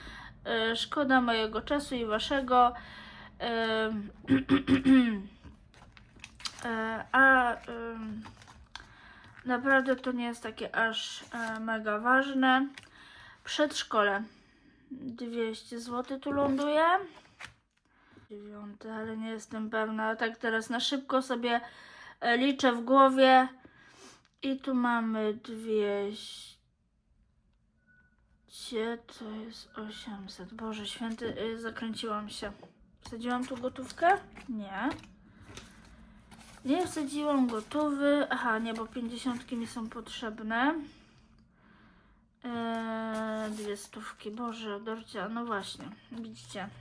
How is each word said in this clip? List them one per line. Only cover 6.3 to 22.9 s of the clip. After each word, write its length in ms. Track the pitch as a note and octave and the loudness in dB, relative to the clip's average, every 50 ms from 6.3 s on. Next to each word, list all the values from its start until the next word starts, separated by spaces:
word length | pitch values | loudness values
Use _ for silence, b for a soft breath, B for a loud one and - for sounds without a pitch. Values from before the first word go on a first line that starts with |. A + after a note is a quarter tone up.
| - - - - - - - | -18 -12 -12 -12 -10 -8 -6
e, 400 | A#3+ A3+ A3 A3 A3+ A3+ A3 - - | -4 -4 -2 -2 -4 -4 -6 -4 2
a, 420 | - C4 C4+ C4+ C4+ B3+ B3 A#3+ A3+ | 6 8 10 10 10 8 8 4 2
em, 680 | - - - A#3+ A#3 A#3 A#3 A3+ A3+ A3 A3 G#3 G#3+ G#3+ G#3+ - - - - - - - - - B B B B B B B B B B B B B - | -2 -6 -10 -10 -8 -8 -8 -8 -8 -8 -8 -8 -10 -12 -14 -16 -20 -20 -20 -20 -20 -20 -18 -18 B B B B B B B B B B B B B -4
naprawdę 520 | B3 B3 A#3+ B3+ C#4 C4+ C4+ B3+ C4+ B3+ | -2 -2 0 4 4 4 6 6 4 0
to 160 | B3+ - B3+ | 0 0 -2
nie 120 | B3 A#3+ A#3+ | -2 -2 -4
jest 180 | A#3+ A#3 - | -4 -6 -6
takie 340 | - A3 A3 - A3+ - - | -10 -10 -8 -8 -8 -4 0
aż, 480 | - A3+ A3+ A3 A3 - - - - - - | 0 0 0 0 -2 -6 -6 -8 -12 -12 -10
e, 280 | - A#3 A#3 A3 A3 A3 | -8 -6 -6 -6 -6 -6
mega 380 | A3 A3+ A3+ A3 A3 G#3+ G#3 G#3 | -4 -4 -4 -4 -2 -2 -2 0
ważne. 680 | A3+ A#3+ B3+ C4 C4+ C#4 C4+ C4 C4 C4 B3+ C4 C#4 C#4 - - B B B B B B B B B B B B B | 2 4 4 4 4 2 2 4 4 6 6 4 4 0 -4 -10 B B B B B B B B B B B B B
Przedszkole. 760 | - - - D4+ C#4+ D4 - - - B3+ A3 G3+ G3+ G3 G3+ A3 A3 b b b b b b b b b b b b | -6 0 0 0 0 0 -4 -6 0 2 2 4 4 2 0 -4 -8 b b b b b b b b b b b b
Dwieście 920 | C4+ C4 C#4 C4 A#3 A#3+ B3 A#3 A#3 A#3 A3+ A3 A3 - - - A#3+ A#3 | -16 -12 -12 -12 -10 -10 -10 -6 -4 -4 -4 -4 -4 -8 -12 -12 -12 -12
złotych 400 | A#3 A#3+ A#3+ B3 B3+ - C4+ C4+ | -8 -6 -6 -6 -4 -4 -8 -6
tu 120 | C4+ C#4 | -4 -2
ląduje. 520 | C#4 C#4+ C#4+ C#4 C4+ C4+ C#4+ D4 D4+ D4+ D#4+ E4+ F4+ F#4+ G4 E4 - - - - _ - - - - _ _ _ _ _ _ b b b b b b b - - | 0 2 2 2 2 2 0 2 4 4 6 6 4 2 0 -4 -12 -20 -20 -20 _ -20 -20 -20 -20 _ _ _ _ _ _ b b b b b b b -20 -18
Dziewiąty, 600 | G#3+ G#3 G#3 G#3 G#3 G#3 G#3 G#3 G3+ - - A3 | -16 -16 -16 -16 -16 -14 -14 -16 -16 -14 -12 -10
ale 240 | A3 G#3+ A3 A3+ A3 | -8 -8 -6 -6 -6
nie 120 | A3 A3 A3+ | -6 -6 -6
jestem 420 | A3 A3 - - - A3 A3 G#3+ | -6 -8 -10 -8 -8 -6 -4 -2
pewna. 460 | A3+ A3 A3 A3 A3 A3 A3 A3 A3 | 0 0 0 0 -2 -2 -2 -2 0
Tak 200 | A3 A3+ A3+ A3+ | 0 -2 -4 -2
teraz 340 | - - A#3 A3 A3 A3 - | -4 -2 0 0 0 -2 -2
na 100 | A#3+ A#3+ | -2 -2
szybko 420 | B3 - C#4+ C4+ C4+ - C4+ C4 | 0 0 -2 -2 -2 0 0 0
sobie, 380 | C4 - B3+ A#3+ A#3 A#3+ A#3 A#3 A#3 B B B B B B B B B B _ | 0 0 -2 -2 0 0 0 0 -2 B B B B B B B B B B _
e, 160 | - A#3+ A#3 | 0 2 4
liczę 360 | A#3+ C4 C#4+ C4+ C4+ C#4 B3+ | 4 4 2 4 4 4 4
w 120 | A#3 A#3+ A#3 | 4 2 2
głowie. 640 | A#3+ | 6